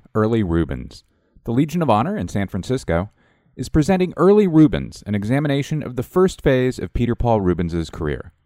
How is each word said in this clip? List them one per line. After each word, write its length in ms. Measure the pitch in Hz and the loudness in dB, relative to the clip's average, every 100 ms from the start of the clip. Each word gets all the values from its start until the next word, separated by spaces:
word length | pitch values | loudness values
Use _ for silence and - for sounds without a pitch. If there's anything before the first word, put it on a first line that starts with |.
| - 113 | -6 -2
Early 260 | 110 117 | 0 0
Rubens. 640 | 95 82 76 64 62 - _ _ _ _ | 0 0 0 -4 -12 -18 _ _ _ _
The 80 | - | -4
Legion 300 | 117 151 170 | -2 0 0
of 80 | 156 | 2
Honor 260 | 104 143 214 | 2 0 -4
in 140 | 90 | -6
San 180 | 104 98 | -4 -4
Francisco 640 | 101 - 127 - 82 101 _ _ _ _ - | -6 -4 -4 -2 -2 -4 _ _ _ _ -14
is 100 | 127 | -2
presenting 460 | 156 151 185 180 - | 0 2 0 -2 2
Early 320 | 175 208 196 | 4 4 4
Rubens, 560 | 156 151 82 64 - - | 6 6 4 -6 -12 -6
an 100 | 104 | -4
examination 680 | 101 135 151 139 139 156 | -2 -2 0 -2 -2 -6
of 140 | 123 123 | -6 -8
the 40 | |
first 400 | 120 185 185 - | -4 0 0 2
phase 380 | 156 131 127 123 | 0 2 0 -2
of 140 | 92 | -6
Peter 200 | - 117 | -2 -2
Paul 280 | 113 117 110 | 0 2 2
Rubens's 480 | 92 85 87 85 80 | 2 0 -2 -4 -6
career. 420 | - 78 67 - - | -6 -6 -6 -10 -20